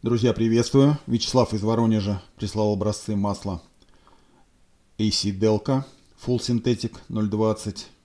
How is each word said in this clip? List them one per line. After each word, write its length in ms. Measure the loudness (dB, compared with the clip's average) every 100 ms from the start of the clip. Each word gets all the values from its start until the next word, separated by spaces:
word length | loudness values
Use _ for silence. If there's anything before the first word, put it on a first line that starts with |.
| 0
Друзья, 260 | 2 2
приветствую. 640 | 2 2 2 4 4 4 2 -2
Вячеслав 440 | -2 2 2 2
из 120 | 0
Воронежа 580 | 0 2 2 2 0 -4 -6 -10
прислал 360 | -8 -2 0
образцы 440 | 0 -2 -4 -4 -4
масла 440 | -2 -4 -6 -8 -12 _ _ -20 _ _ _ _ _ _ _ _ _ _
A 100 | -2
C 200 | 0 -4
Delco 500 | 0 2 2 0 -2 -2 -16 _ _
Full 140 | -4 -4
Synthetic 580 | 0 -2 0 -2 -4 -10 -10
ноль 200 | -4 -2
двадцать. 600 | 0 0 0 -6 -10 -16 _